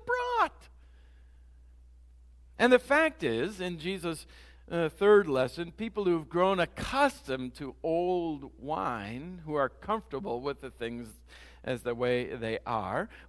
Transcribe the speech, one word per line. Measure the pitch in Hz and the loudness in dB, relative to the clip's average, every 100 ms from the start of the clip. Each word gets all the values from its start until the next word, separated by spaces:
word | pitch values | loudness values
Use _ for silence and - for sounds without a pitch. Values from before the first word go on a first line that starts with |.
| - | -2
brought. | 494 494 480 349 - - - - - - - - - - - - - - - - - - - - - | -2 0 0 0 -2 -20 -20 -20 -20 -20 -20 -20 -20 -20 -20 -20 -20 -20 -20 -20 -20 -20 -20 -20 2
And | 240 | 6
the | 247 | 6
fact | - 285 320 - | 6 2 2 0
is, | 143 113 160 202 | -2 0 -2 -4
in | 180 170 | -6 -4
Jesus' | 160 190 170 160 - - - - - | -4 -4 -4 -6 -10 -20 -20 -20 -6
uh, | 170 160 | -2 -2
third | - 202 208 175 | 2 8 8 8
lesson, | 131 127 - 170 | 2 0 -2 -10
people | - 226 - | -8 -8 -2
who've | 196 170 151 | 2 2 0
grown | 170 185 190 | 2 2 4
accustomed | 165 - - 262 285 - - 131 127 - | 0 -2 -4 2 2 0 -6 -6 -6 -10
to | 139 - | -12 -6
old | 165 165 180 180 170 147 135 - | -2 0 0 -2 -2 -6 -10 -14
wine, | 135 160 185 120 101 120 165 180 156 | -6 -4 -4 -4 -6 -8 -10 -14 -4
who | 147 | 0
are | 135 | 0
comfortable | - - 220 - 135 196 120 | -2 -4 -4 -4 -8 -6 -4
with | 135 139 | -4 -6
the | 135 | -10
things | - 117 120 113 104 - - - - | -8 -8 -6 -12 -18 -20 -20 -20 -12
as | - 123 | -6 -4
the | 123 117 | -4 -2
way | 123 123 123 127 | 2 2 0 -6
they | 113 110 - | -4 -4 -4
are, | 113 92 117 220 - | -4 -2 -4 -4 -10